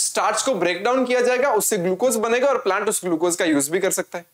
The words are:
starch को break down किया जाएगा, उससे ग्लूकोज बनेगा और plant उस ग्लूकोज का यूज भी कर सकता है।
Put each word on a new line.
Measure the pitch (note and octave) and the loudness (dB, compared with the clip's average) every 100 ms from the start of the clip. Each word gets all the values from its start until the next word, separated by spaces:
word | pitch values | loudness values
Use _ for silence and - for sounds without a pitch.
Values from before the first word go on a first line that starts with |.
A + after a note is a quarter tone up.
starch | - G#3+ G3 - | -2 0 0 0
को | C4+ G3+ | -2 0
break | F3 F3 | 0 0
down | A3 C4 A#3+ | 0 0 2
किया | B3 | 2
जाएगा, | A#3+ B3+ C#4 | 2 2 2
उससे | G#3+ - G#3 | 0 0 -2
ग्लूकोज | F3 F#3 B3+ A3+ | -2 0 0 0
बनेगा | A3+ A#3+ C#4 | 0 2 2
और | B3+ | 2
plant | G3+ F#3+ G#3 | 0 0 -2
उस | - | -2
ग्लूकोज | F#3 D#3+ F3 E3 | -2 0 0 0
का | F3 | 0
यूज | C#3+ C#3+ | 0 0
भी | F#3 | 0
कर | F#3+ | 0
सकता | - F3 F3 | -2 -6 -12
है। | - | -14